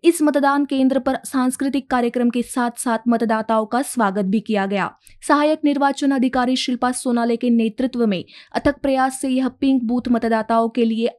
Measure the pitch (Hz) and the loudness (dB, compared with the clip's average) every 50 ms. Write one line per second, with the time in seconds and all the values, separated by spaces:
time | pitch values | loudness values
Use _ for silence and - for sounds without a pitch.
0 | - 330 330 - 302 302 277 294 269 277 277 285 294 269 277 269 262 262 262 269 | 4 4 4 4 2 2 2 2 2 2 2 2 0 0 0 2 2 2 2 2
1 | 262 269 262 - - - - 269 254 254 254 - 269 277 254 277 262 _ 262 247 | 0 0 -4 -4 -6 -6 -4 -2 -2 -2 -2 -2 -4 -2 -2 -2 -2 _ -2 0
2 | 240 240 233 247 240 240 233 240 233 - - 269 240 240 240 - - 247 226 226 | 0 0 -2 0 -2 0 0 -2 -4 -4 -4 -2 -2 -4 -4 -6 -4 -4 -4 -2
3 | - 240 233 226 240 214 226 220 220 - 226 220 220 214 - 240 285 - - 247 | 0 0 0 0 0 0 -2 -2 0 0 0 0 0 0 -2 -4 -2 -2 -2 0
4 | 220 196 190 208 202 185 190 226 208 - 214 202 196 196 202 196 180 - - _ | 0 0 0 0 -2 0 0 -2 -2 0 -2 -2 -2 -2 -2 -4 -4 -4 -6 _
5 | _ - - - - - 302 294 294 302 311 311 311 294 285 277 285 277 277 - | _ -20 -20 -20 -2 0 2 2 4 2 0 2 0 0 0 2 0 0 0 0
6 | 294 277 277 269 240 262 254 262 247 254 262 254 - - 254 240 - 247 247 - | -2 0 0 2 0 0 0 0 0 0 -2 -2 -2 -4 -4 -2 -2 -2 -2 -2
7 | - 254 240 233 233 233 233 233 - 247 233 233 226 226 220 - 254 254 - 240 | -4 -2 -2 0 0 0 -2 0 0 2 2 2 2 0 -2 -2 -4 -4 0 0
8 | 233 220 196 175 - - - - - _ - - - 285 285 - - 277 269 262 | 0 0 0 -2 -6 -12 -18 -20 -20 _ -6 0 0 0 0 0 -2 0 0 2
9 | 262 269 262 - - 269 254 254 262 254 - _ - 269 269 262 247 220 240 247 | 0 -2 -2 -4 -4 -2 0 0 0 -2 -2 _ 2 2 2 2 2 0 -2 -2
10 | 240 247 240 226 - 226 226 220 214 - 233 226 226 233 226 247 233 226 226 220 | 0 0 0 0 2 0 0 0 0 0 0 2 2 0 0 0 0 0 0 0
11 | 226 240 - | -2 -4 -4